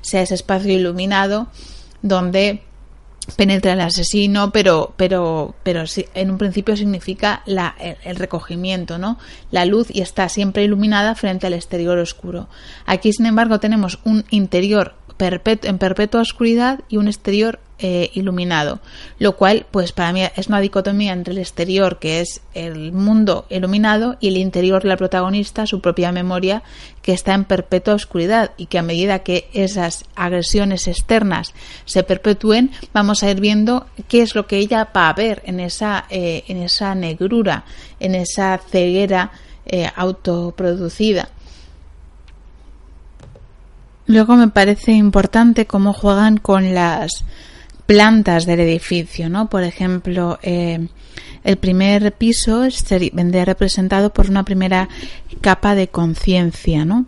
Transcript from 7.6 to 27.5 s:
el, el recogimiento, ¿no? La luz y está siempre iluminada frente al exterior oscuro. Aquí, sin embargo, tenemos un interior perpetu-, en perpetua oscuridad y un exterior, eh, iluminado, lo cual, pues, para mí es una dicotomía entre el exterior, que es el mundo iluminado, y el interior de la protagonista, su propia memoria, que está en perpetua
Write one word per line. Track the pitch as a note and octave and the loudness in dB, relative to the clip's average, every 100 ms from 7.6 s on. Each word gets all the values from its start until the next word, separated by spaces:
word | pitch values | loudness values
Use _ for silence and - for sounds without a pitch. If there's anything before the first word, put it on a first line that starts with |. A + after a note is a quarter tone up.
| F3 - | -4 -8
el, | E3+ - - | -14 -12 -12
el | F3+ | -8
recogimiento, | F#3 E3+ - E3+ F#3 F#3+ E3+ E3+ | -8 -8 -8 -8 -6 -6 -6 -8
¿no? | F#3+ A#3 - - - | -6 -6 -10 -20 -6
La | F3+ F3+ | -2 2
luz | G#3 A#3 | 2 0
y | G3 | -4
está | F3+ - F#3 | -6 -4 -4
siempre | - G3+ G3+ | -2 -2 0
iluminada | G#3 G3+ G#3+ G#3 G#3 | 0 2 2 2 0
frente | A3+ G#3 F#3 F#3 | -2 -4 -4 -4
al | |
exterior | E3+ - F3+ E3+ F3+ | -6 -6 -4 -2 -2
oscuro. | E3+ - F3+ F3 G#3+ - - - - | -2 -8 -12 -12 -14 -20 -20 -16 -4
Aquí, | F#3 G#3+ | 0 0
sin | G#3 A3+ | 0 0
embargo, | A3 A#3 G#3+ | 2 2 0
tenemos | G#3+ A3 F#3+ - A3 | 0 0 -2 -4 -2
un | G#3+ - | -2 0
interior | G#3+ F#3+ F3+ G3 G#3 F3+ - - - | -2 0 0 2 0 0 -8 -20 -4
perpetu-, | F#3 F3 - A3 - | -4 -2 -2 -2 -2
en | F#3 | -2
perpetua | F#3+ F#3+ G#3 A#3 | -2 0 0 0
oscuridad | A#3 - A#3 A#3 B3 C4+ - | -2 0 0 2 0 -2 -4
y | G#3+ | -2
un | G#3 | -2
exterior, | G#3 - G3+ A3+ A3+ - - | -2 -2 0 0 -4 -18 -8
eh, | F#3 F3+ F3 - | -4 -2 -2 -4
iluminado, | F#3+ F3+ F3 E3 D3 - - - - - | -4 -4 -2 -2 -2 -6 -12 -20 -20 0
lo | G#3 F#3 | 0 2
cual, | F#3+ A3+ - | 2 2 0
pues, | G3+ F3 | -4 -4
para | - E3+ | -2 -2
mí | F3+ F#3 - | 0 -2 -4
es | G3 | -2
una | G#3 | 0
dicotomía | G3 G3 F#3+ G3+ G#3 | 0 -2 -2 -2 -2
entre | F3+ F3 | -4 -6
el | F#3 | -8
exterior, | F3 - F3 F#3+ F#3+ F3 | -8 -6 -2 2 0 0
que | D#3 D#3+ | -4 -4
es | E3+ - - E3+ | -4 -10 -16 -12
el | E3 D#3 D#3 | -12 -10 -8
mundo | F#3 G3+ A3 G#3 E3+ - | -2 2 4 4 0 -2
iluminado, | F#3 F#3 G3+ G#3+ G#3+ A#3 B3 | -6 -2 0 2 2 0 -2
y | G3+ | -2
el | F#3 | 0
interior | F#3+ F3 F#3 F#3+ | -2 0 2 2
de | G3 | 2
la | F#3 | 0
protagonista, | F#3 F#3 F#3 G3+ G3+ - G#3+ | 0 -2 0 -2 -4 -4 -4
su | F#3+ | -2
propia | F3 E3+ F3 | -2 0 -2
memoria, | F3+ F3+ F3+ F#3 G#3+ - - - - | -2 -4 -2 -2 -2 -6 -20 -20 -10
que | - | -2
está | F3+ - G3 | -2 2 0
en | |
perpetua | G3 | 2